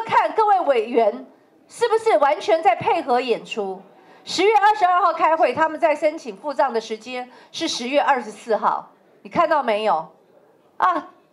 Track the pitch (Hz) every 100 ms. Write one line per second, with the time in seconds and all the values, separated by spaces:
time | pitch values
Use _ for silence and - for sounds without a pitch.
0 | 453 466 349 - 427 381 285 247 220 240
1 | 214 247 - - _ _ _ - 466 440
2 | 440 330 277 311 - 330 330 339 415 359
3 | 269 247 254 185 180 226 196 190 - -
4 | - - - - 392 427 403 427 359 359
5 | 359 330 339 320 311 247 320 302 330 302
6 | 311 311 262 190 302 277 269 226 220 220
7 | 247 254 247 - - - 330 - 247 285
8 | - 269 214 202 240 202 190 147 - _
9 | _ _ 196 294 330 302 240 208 214 160
10 | 160 _ _ _ _ _ _ _ 370 330
11 | - _ _